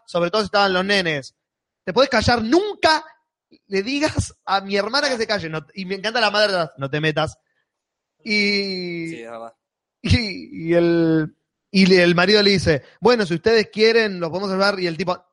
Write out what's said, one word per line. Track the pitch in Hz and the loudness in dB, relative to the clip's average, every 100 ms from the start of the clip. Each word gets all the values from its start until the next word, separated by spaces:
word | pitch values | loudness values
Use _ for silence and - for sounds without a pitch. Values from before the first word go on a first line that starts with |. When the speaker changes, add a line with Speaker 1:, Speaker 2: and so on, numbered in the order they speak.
| - | -8
Speaker 1:
sobre | 175 175 | -4 -2
todo | 214 | -2
si | 208 | 0
estaban | 208 196 | 2 2
los | 180 | 2
nenes. | 190 202 170 147 127 _ _ _ _ _ | 0 0 0 -4 -8 _ _ _ _ _
¿Te | - | -4
podés | 185 277 | 0 2
callar? | 233 247 240 | 2 2 0
Nunca | 220 330 415 381 349 311 - - _ _ _ _ - | 2 0 0 0 0 0 -4 -20 _ _ _ _ -6
le | 196 | -4
digas | 208 285 302 294 - - | -4 -2 -2 -2 -6 -8
a | - 196 | -4 -4
mi | 196 202 | -2 -2
hermana | 208 269 285 | -2 -2 -2
que | 240 | -2
se | 226 | -2
calle". | 208 165 | -4 -4
No, | 160 - | -10 -10
y | 196 180 | -12 -8
me | |
encanta | 196 208 233 | -8 -6 -2
la | 214 | 0
madre | 208 208 | 2 0
atrás, | 185 160 - | 0 -4 -6
"No | 135 | -6
te | 151 | -2
metas". | 156 156 156 - _ _ _ _ _ _ _ _ | -2 0 -4 -6 _ _ _ _ _ _ _ _
Y, | 233 208 202 202 196 185 180 170 165 | -4 -2 0 -2 -4 -6 -8 -8 -10
Speaker 2:
Sí, | 160 | -12
es | 117 | -14
verdad. | 117 113 - _ _ _ _ | -16 -16 -20 _ _ _ _
Speaker 1:
y... | - 247 214 180 - - 165 | 0 0 0 -8 -14 -8 0
y | |
el... | 170 170 170 165 160 156 - _ _ _ | 2 2 2 2 2 -2 -8 _ _ _
y | 196 185 | 2 4
le, | 185 | 6
el | 175 | 4
marido | 175 185 214 | 4 4 4
le | 202 | 4
dice, | 190 170 143 - _ | 2 2 -2 -4 _
"Bueno, | 233 240 | 2 2
si | 190 | 0
ustedes | 170 220 226 214 | -2 2 2 2
quieren, | 208 220 226 214 185 | 2 2 4 0 -2
los | 165 | -6
podemos | 175 202 | -6 -4
salvar", | 190 202 202 | 0 0 0
y | 175 | -4
el | 156 | -4
tipo, | 180 175 _ | -4 -6 _